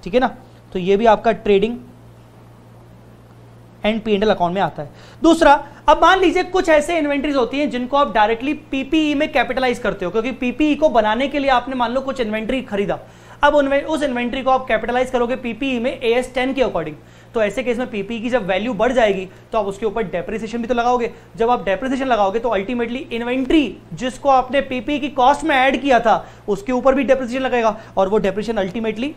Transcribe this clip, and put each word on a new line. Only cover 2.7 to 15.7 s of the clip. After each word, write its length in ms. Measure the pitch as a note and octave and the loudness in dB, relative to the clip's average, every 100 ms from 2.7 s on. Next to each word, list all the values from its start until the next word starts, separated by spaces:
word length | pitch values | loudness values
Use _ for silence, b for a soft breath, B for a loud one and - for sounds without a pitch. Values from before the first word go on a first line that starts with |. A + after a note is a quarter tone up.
| - - - - - - - - - - - G#3 | -20 -20 -20 -20 -20 -20 -20 -20 -20 -20 -4 -2
and 160 | A3+ | -2
पी 120 | A3 | 0
एंड 100 | G3+ | 0
एल 80 | G#3+ | 2
account 240 | G3 F3 F#3 | 2 0 0
में 60 | |
आता 220 | E3+ - | -2 -4
है। 60 | D3 B B B | -14 B B B
दूसरा, 440 | D#4 D#4+ D#4 C#4+ B B - | 4 6 6 6 B B 2
अब 120 | D#4 | 6
मान 180 | E4 F#4+ | 6 6
लीजिए 240 | F#4 D#4+ | 4 2
कुछ 260 | F4+ F#4+ F4+ | 0 -2 2
ऐसे 280 | D#4 D4+ E4+ | 2 2 -2
inventories 380 | D4 C#4+ D4 C#4 | 0 -2 0 0
होती 240 | A#3 C4+ | 0 -2
हैं 100 | D4 | -2
जिनको 280 | B3 B3 C#4+ | -4 -2 0
आप 160 | C#4 | 0
directly 400 | G#3 G#3+ A3+ C4 | 2 2 0 -2
पीपीई 640 | D4+ - C4+ C4+ D#4+ D4+ C#4+ | -6 -6 -6 0 0 2 0
में 160 | D#4 | 0
capitalize 480 | C4+ A#3+ C4 B3+ B3 | 0 0 0 -2 -2
करते 260 | G#3 - F3+ | -4 -4 -4
हो, 60 | |
क्योंकि 200 | G#3 A3+ | -2 -4
पीपीई 440 | - B3 - D4+ C#4+ | -4 -6 0 0 2
को 140 | D#4 | 4
बनाने 380 | A#3+ G#3+ A3 C#4 | 4 2 0 -2
के 120 | D4 | -2
लिए 100 | C4+ | 0
आपने 260 | B3 B3 C4 | 0 0 -4
मान 160 | A#3 | -2
लो 100 | B3+ | -2
कुछ 180 | C4 C4 | -4 -6
inventory 420 | A3 A3 A3 C4 | -4 -4 -4 -6
खरीदा, 380 | C4 G3+ G3 D3+ - B B B | -4 -4 -4 -4 -8 B B B
अब 120 | D4 D4 | 2 4
उनमें, 280 | C4+ C#4 | 2 0
उस 200 | C#4+ D#4 | -2 -4
inventory 380 | C#4+ B3 A#3+ A#3 | -2 -2 -4 -4
को 100 | B3+ | 0
आप 140 | C4 C4 | 0 0
capitalize 420 | A3 A3+ B3 B3+ | -2 0 -2 0
करोगे 260 | B3 A#3+ A#3+ | -2 -2 -4
पीपीई 440 | A#3 A3 C4+ | -6 -6 -4